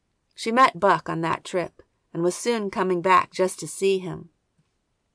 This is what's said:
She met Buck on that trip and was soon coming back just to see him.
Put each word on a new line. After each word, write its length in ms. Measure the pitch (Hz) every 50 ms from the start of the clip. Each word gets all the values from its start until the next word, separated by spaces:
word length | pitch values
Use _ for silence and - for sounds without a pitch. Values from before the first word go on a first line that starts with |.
| _ _ _ _ _ _ _
She 180 | - - 226
met 280 | 226 262 269 - - 170
Buck 300 | 208 196 175 160 - -
on 120 | 165 165
that 220 | 165 160 - - -
trip 380 | - - 180 165 - _ _ - _ _ _ _ _ -
and 100 | 170 170
was 120 | 180 180
soon 340 | - - 233 240 226 202 196
coming 320 | - 214 185 185 180 175
back 300 | 170 190 185 180 - -
just 280 | - - 185 185 - -
to 80 | 165 156
see 320 | - - 196 196 190 185
him. 300 | 185 170 156 160 165 170 _ _ _ _ _ _ _ _ _ _ _ _ _ _ _ _